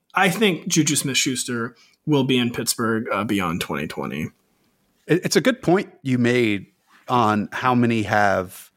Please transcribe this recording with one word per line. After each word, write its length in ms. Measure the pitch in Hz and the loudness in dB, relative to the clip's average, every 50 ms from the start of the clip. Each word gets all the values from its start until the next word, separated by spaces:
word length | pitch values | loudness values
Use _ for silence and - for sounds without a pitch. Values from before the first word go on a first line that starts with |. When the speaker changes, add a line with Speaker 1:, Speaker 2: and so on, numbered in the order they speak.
| _ _ - | _ _ -2
Speaker 1:
I 140 | 180 190 190 | 0 2 2
think 400 | 170 208 226 202 170 151 - 190 | 2 2 2 0 0 -2 -4 0
Juju 280 | - 170 147 151 151 | 0 2 2 2 0
Smith-Schuster 800 | 135 - 139 127 - - 143 127 123 - - 123 120 113 117 - _ _ _ _ _ _ | -2 -2 -2 -2 -2 -2 -2 -2 -4 -4 -6 -6 -6 -6 -8 -10 _ _ _ _ _ _
will 200 | 156 147 139 131 | 0 2 2 4
be 120 | 127 131 | 4 2
in 160 | 123 120 117 | 2 2 0
Pittsburgh, 540 | 117 - 120 - - - 120 107 113 110 120 - | -2 -4 -4 -4 -4 -2 0 0 0 0 -2 -2
uh, 140 | 127 98 101 | -2 -2 -2
beyond 380 | 117 107 98 92 85 82 90 | 0 0 0 0 0 -2 -4
twenty 240 | - - 85 69 78 | -4 -6 -6 -6 -6
twenty. 420 | - - 78 71 - 64 73 80 - - _ _ _ _ _ _ _ _ _ _ _ _ _ _ | -6 -8 -8 -8 -8 -6 -8 -8 -8 -10 _ _ _ _ _ _ _ _ _ _ _ _ _ _
Speaker 2:
It, 180 | - 156 185 - | 0 0 0 0
it's 120 | 180 - | 2 2
a 40 | 180 | 2
good 220 | 151 262 247 - | 2 2 0 0
point 280 | - 165 170 202 - - - _ | 0 2 2 2 0 -2 -10 _
you 160 | - 135 127 123 | -4 -2 0 2
made 480 | 120 117 123 123 117 110 104 98 - - _ _ _ _ _ _ _ - | 2 2 2 2 2 0 -2 -4 -6 -12 _ _ _ _ _ _ _ -2
on 400 | 127 123 117 107 107 104 98 - | 0 2 2 2 2 0 -2 -4
how 220 | - - - 127 127 | -4 -2 0 0 2
many 280 | 123 120 117 117 113 | 2 2 2 0 0
have 680 | 104 101 107 104 104 101 95 95 90 92 - - - - _ | 0 0 2 2 4 2 2 0 -2 -4 -10 -20 -20 -20 _